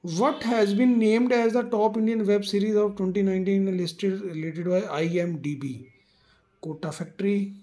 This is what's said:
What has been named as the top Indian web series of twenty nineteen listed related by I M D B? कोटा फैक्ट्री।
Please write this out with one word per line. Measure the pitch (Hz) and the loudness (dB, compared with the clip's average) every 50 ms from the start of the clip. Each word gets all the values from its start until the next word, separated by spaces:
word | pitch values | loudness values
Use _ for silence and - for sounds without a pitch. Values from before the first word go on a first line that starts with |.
| - | -8
What | 175 160 170 233 294 294 294 - 226 | -6 -2 0 0 0 0 -2 -4 -2
has | 240 226 214 202 202 202 | 2 2 2 2 4 4
been | 254 254 240 233 | 4 4 4 4
named | 220 214 220 226 247 247 247 240 | 4 4 4 4 4 2 2 2
as | 233 226 214 | 2 2 2
the | 240 233 240 - | 0 -2 0 0
top | 208 208 226 208 233 | 2 2 2 2 2
Indian | 220 220 233 226 208 196 | 0 0 0 0 2 2
web | 202 202 202 - | 2 2 0 0
series | - 202 196 214 214 208 208 | 0 0 0 2 2 2 2
of | 208 202 - | 0 0 -2
twenty | 190 185 180 208 196 196 | -4 -2 0 2 2 2
nineteen | 190 190 185 190 196 196 196 190 185 180 | 2 0 0 2 2 2 2 0 0 -2
listed | 180 165 165 - - 196 190 196 208 185 | -4 -4 -6 -4 -2 -2 -2 -2 -6 -8
related | 165 156 156 165 156 165 170 180 | -8 -6 -8 -8 -6 -6 -2 0
by | 180 185 214 202 151 147 | 0 0 0 -2 -2 -2
I | 165 170 170 180 175 | -2 0 0 0 -2
M | 175 170 147 | -2 -4 -4
D | 135 147 147 131 131 | -6 -6 -6 -6 -8
B? | 139 127 113 127 - _ _ _ _ _ _ _ _ _ _ _ _ _ _ | -8 -10 -10 -14 -20 _ _ _ _ _ _ _ _ _ _ _ _ _ _
कोटा | - 160 151 151 - 160 | -12 -12 -10 -8 -8 -10
फैक्ट्री। | 151 - 170 - - - 196 202 202 202 196 202 - - | -8 -8 -10 -12 -8 -2 0 0 0 0 -2 -4 -8 -16